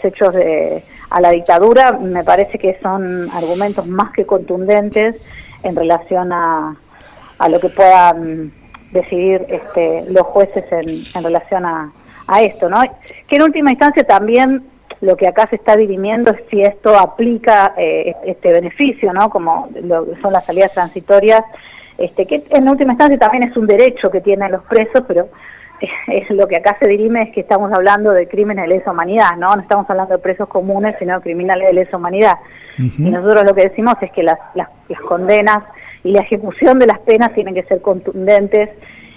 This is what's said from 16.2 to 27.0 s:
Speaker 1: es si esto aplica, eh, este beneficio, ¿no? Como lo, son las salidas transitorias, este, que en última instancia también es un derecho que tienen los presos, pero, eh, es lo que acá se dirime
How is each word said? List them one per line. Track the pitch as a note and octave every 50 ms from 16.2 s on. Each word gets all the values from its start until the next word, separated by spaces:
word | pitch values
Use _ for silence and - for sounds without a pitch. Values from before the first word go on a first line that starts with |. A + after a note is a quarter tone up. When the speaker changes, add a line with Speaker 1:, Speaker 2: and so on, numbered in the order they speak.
| A#3+ A#3 G#3+
Speaker 1:
es | A3 - -
si | - G3+ G3
esto | G3+ G3+ - - A3 G#3+ G3+
aplica, | F#3 F3 - - A#3 A#3+ A#3+ A3 - A#3 A3 G#3 G3 G3 G3 F#3
eh, | F3 D#3+ D#3+ D#3+ D#3+ F3 E3 - -
este | F#3+ F3+ - - F3+ E3+
beneficio, | E3+ F3 E3+ - - C#4+ C4+ A3+ - - G3 F3+
¿no? | F#3+ G#3 A3
Como | G3+ G3 E3+ E3 E3 E3 - - - - -
lo, | F3 F3 E3 D#3+ - E3+ -
son | - G3+ F#3+
las | F3+ -
salidas | - E3+ F#3 G3 F#3+ -
transitorias, | F#3+ F3 E3+ - F#3+ E3 - G3+ G3+ G3+ G#3+ A3 A3 A3+ - - - - - - - - - _
este, | - F3+ F3 - - F#3+
que | - D4 D4 D4 -
en | - C#4+ C4 C4
última | C#4 C#4 C#4+ C4 A#3+
instancia | B3 D4 D4 C#4 B3+
también | A#3+ G#3+ A3 B3+ B3
es | A#3+ B3
un | A#3+ G#3+
derecho | G#3+ G3+ G#3 B3 B3+ A#3+ - - F#3+
que | F3+ F#3
tienen | F#3 G3+ G3 G3 G3 F#3+ F#3
los | F#3+ -
presos, | - A#3 A3+ A3 A3+ - C4 B3 -
pero, | F3+ E3+ F3+ - - - - - - - - - - -
eh, | - - - - - -
es | - G3+ G3 -
lo | G#3+ G3 G3
que | F#3+ F#3
acá | E3+ F3 G3+ G#3 G#3
se | - G#3
dirime | G3+ G#3